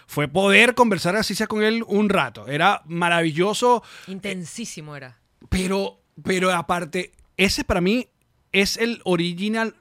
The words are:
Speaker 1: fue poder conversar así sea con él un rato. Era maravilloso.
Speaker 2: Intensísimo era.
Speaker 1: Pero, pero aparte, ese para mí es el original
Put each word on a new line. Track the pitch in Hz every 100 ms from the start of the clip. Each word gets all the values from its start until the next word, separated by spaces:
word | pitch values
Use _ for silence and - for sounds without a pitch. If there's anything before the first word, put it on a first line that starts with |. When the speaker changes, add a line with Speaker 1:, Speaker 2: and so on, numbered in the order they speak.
| -
Speaker 1:
fue | - 147
poder | 156 196 196 240
conversar | 240 240 185 175 202
así | 214
sea | 196 214
con | 214
él | 214 226 226
un | 202 214
rato. | 190 135 110 104
Era | 147 180 208
maravilloso. | 147 170 175 170 165 151 196 208 247 240 - - -
Speaker 2:
Intensísimo | 190 202 185 170 - 233 - 151 147
era. | 131 123 _ _ -
Speaker 1:
Pero, | 185 185 196 196 - _ -
pero | 147 185 185
aparte, | 175 - 175 170 180 - _ _ -
ese | 196 -
para | - 196
mí | 175 240 233 _ _ _ _
es | 196 196 -
el | 233 226
original | - 175 170 175 208 226 226 -